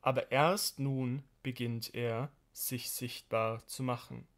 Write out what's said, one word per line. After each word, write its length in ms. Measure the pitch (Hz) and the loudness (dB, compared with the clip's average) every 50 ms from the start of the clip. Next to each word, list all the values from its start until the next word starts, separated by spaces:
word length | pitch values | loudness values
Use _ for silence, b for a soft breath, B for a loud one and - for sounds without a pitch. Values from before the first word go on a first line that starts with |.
Aber 300 | - 135 131 120 - - | 2 4 2 2 2 2
erst 480 | 123 131 147 165 185 214 - - - - | 4 6 6 6 6 4 0 -2 -2 0
nun 440 | 139 139 135 131 131 123 123 139 139 _ _ _ _ | 0 0 2 0 0 0 -2 -4 -6 _ _ _ _
beginnt 500 | 139 123 - 123 117 117 117 117 - - | -6 -4 -2 -2 -2 -2 -2 -4 -6 -4
er, 360 | 123 120 117 113 113 131 147 - _ _ _ | -2 0 0 0 0 -2 -4 -6 _ _ _
sich 380 | _ - - - 131 123 - - | _ -6 -4 -4 -4 -4 -4 -4
sichtbar 760 | - - 127 120 - - - _ - 113 113 113 113 117 - - | -6 -4 -6 -6 -6 -8 -8 _ 0 2 2 2 0 -4 -8 -10
zu 160 | - - 131 | -6 -4 -2
machen. 440 | 127 123 120 - - 123 120 127 _ _ | -2 -2 -2 -4 -10 -12 -12 -12 _ _